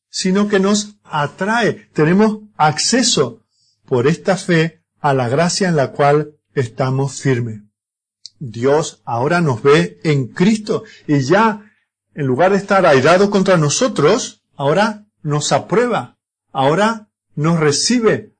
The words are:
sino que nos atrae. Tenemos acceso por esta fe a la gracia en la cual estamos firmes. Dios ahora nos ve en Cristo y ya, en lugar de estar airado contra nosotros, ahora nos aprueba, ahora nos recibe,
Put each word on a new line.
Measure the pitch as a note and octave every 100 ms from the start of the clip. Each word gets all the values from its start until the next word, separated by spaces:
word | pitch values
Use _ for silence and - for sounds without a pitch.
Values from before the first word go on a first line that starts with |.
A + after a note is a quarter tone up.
| _
sino | - F#3+ F#3+ G#3
que | G#3
nos | F#3+ G#3 - -
atrae. | _ D#3 C#3+ - F#3+ A#3 G#3 - -
Tenemos | - D#3 F#3 G#3+ G#3+ - -
acceso | D3+ D3 - A#3+ C4 - C3 - _ _ _ _ -
por | B2+ B2+
esta | E3 - F#3
fe | - E3+ D#3+ - _ _
a | D3+
la | C3+ A#2+
gracia | C3+ E3+ - F#3+
en | D#3+
la | B2+
cual | - C#3+ D3 D3+ - _
estamos | - B2 - C3 C3 C3+ -
firmes. | C#3 B2 A#2+ G#2 - _ _ _ _ _ - -
Dios | C3+ A2 B2+ D3 D#3 -
ahora | - A#2 C3+ F3
nos | E3 A#2+
ve | C#3 D3+ F3 -
en | E3 C#3+ B2
Cristo | - F#3 A3 - E3+ - - -
y | D3
ya, | B2+ F#3+ A3 G#3 - _ _ _ _
en | - C#3
lugar | B2+ F3+
de | G3
estar | G3 G3 F3+
airado | C#3 C3+ F3+ G3+
contra | G3+ F#3+ F3+
nosotros, | D3+ - C4 G#3+ C#3+ A3+ - - _ -
ahora | C#3 D#3+ A3 G#3 - _
nos | D#3 D3 -
aprueba, | D3 - F3+ B3 F#3+ B2 _ _ _ _
ahora | C#3+ C#3 D#3+ G#3+ A3+ - _ _
nos | - D3+ E3+
recibe, | D3+ C#3+ - B3 A3 D3+ - _